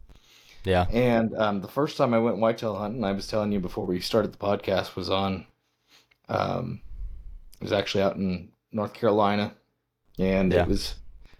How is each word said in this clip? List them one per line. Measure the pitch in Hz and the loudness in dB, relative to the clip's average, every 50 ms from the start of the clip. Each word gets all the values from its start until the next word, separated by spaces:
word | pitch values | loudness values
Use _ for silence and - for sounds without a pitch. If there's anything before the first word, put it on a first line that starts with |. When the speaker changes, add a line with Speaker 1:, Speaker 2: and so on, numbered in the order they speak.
| - - - - _ _ - - - - - - - | -18 -20 -20 -20 _ _ -20 -20 -20 -20 -18 -8 -2
Speaker 1:
Yeah. | 98 92 90 90 87 | 2 2 4 4 2
Speaker 2:
And, | 107 120 127 123 117 113 113 110 - | 4 4 4 4 4 4 2 2 0
um, | - 107 107 101 98 | 0 0 0 0 -2
the | 92 101 | -4 -6
first | - 135 147 151 - | -2 -2 -2 0 0
time | - 143 123 120 | 0 2 4 4
I | 113 | 4
went | 113 117 85 95 | 4 2 0 2
whitetail | 113 113 117 - 120 110 101 | 2 2 2 0 -2 -4 -4
hunting, | 95 104 101 117 135 107 | -4 -4 -6 -4 -2 -2
I | 98 98 | -2 -2
was | 98 - | -2 -4
telling | - - 107 104 104 104 | -2 -2 0 0 0 0
you | 101 | -2
before | 87 87 - 113 98 | -2 -4 -4 -4 -2
we | 95 90 90 | -2 -2 -2
started | 90 - - 113 104 92 - | -2 2 2 2 2 2 -2
the | - | -4
podcast, | - 101 104 101 - - 95 90 92 - - | -2 0 0 0 0 0 0 0 0 -2 -4
was | 95 92 92 | -8 -4 -2
on, | 95 95 98 98 95 87 - - _ _ _ _ _ _ _ _ _ _ _ _ _ _ _ - | 0 0 0 0 -2 -4 -6 -12 _ _ _ _ _ _ _ _ _ _ _ _ _ _ _ -4
um, | - 101 98 95 92 90 90 87 85 - - - - - - - - - - - - - - - - - | -2 0 0 0 -2 -4 -4 -6 -8 -10 -12 -12 -10 -10 -10 -10 -10 -12 -14 -14 -16 -16 -18 -18 -16 -12
it | - | -6
was | - 107 | -2 0
actually | 101 98 - - 104 98 | 0 0 0 0 2 2
out | 98 - | 2 0
in | - 98 95 92 85 85 - _ _ _ _ - | 0 -2 -2 -2 -4 -8 -12 _ _ _ _ -6
North | 110 104 107 - | -6 -6 -6 -4
Carolina, | - 120 110 101 107 104 101 104 104 104 107 - _ _ _ _ _ _ _ _ _ _ _ _ - | -2 0 2 4 4 4 4 2 2 -2 -2 -6 _ _ _ _ _ _ _ _ _ _ _ _ -2
and | 95 95 95 95 95 92 87 | 0 2 4 4 4 4 4
Speaker 1:
Yeah. | 87 87 | 4 4
Speaker 2:
it | 87 | 4
was | 101 98 - - - - - - - - - - _ - | 2 0 -2 -4 -8 -10 -12 -16 -16 -18 -20 -20 _ -20